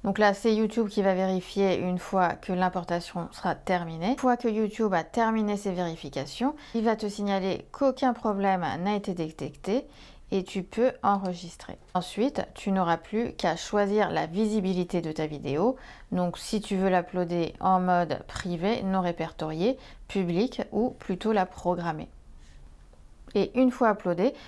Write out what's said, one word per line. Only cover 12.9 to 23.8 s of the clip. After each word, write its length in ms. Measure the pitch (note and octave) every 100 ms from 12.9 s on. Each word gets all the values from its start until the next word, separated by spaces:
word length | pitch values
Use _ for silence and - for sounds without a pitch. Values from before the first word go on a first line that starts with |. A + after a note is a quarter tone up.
| E3+
plus 360 | - G#3+ A#3+
qu'à 220 | - F3+ E3
choisir 540 | - G#3 G3+ G#3 F#3
la 160 | D#3+ D#3+
visibilité 760 | E3+ A3 A3 F#3 F3+ F3 F3+
de 120 | D#3+
ta 160 | D#3 D#3
vidéo. 480 | D3+ C#3 C#3+ G#3+ B3+ - - -
Donc 280 | F3+ F3+ -
si 200 | - G#3+
tu 160 | G#3 G3
veux 140 | F#3+
l'uploader 640 | F#3 F3 F3+ F3 F3 E3 -
en 200 | F#3 F#3
mode 440 | F3+ F3+ E3+ D3+ -
privé, 540 | - F#3 F3 F#3 A#3
non 200 | F#3+ F#3+
répertorié, 760 | F3+ F3 E3 - D#3 D#3+ G3 C4 - - -
public 560 | G3 F3+ F3 B3+ - -
ou 180 | - A#3+
plutôt 440 | - - F#3 G#3+
la 120 | G#3+ F#3
programmer. 640 | - F3 F3+ E3+ D#3 D#3+ - - - - - - - - - - - - G#3
Et 220 | - A#3+
une 100 | C4
fois 220 | A#3+